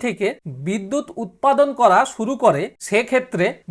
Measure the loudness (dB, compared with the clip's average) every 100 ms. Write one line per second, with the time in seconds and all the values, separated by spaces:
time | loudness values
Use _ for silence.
0 | -4 -2 -4 -4 -12 -10 -6 -6 -4 -6
1 | -6 -10 -10 -2 0 4 2 4 4 6
2 | 2 -2 -6 2 2 2 -2 -10 -2 -2
3 | 0 -2 -2 -2 -2 -2 -12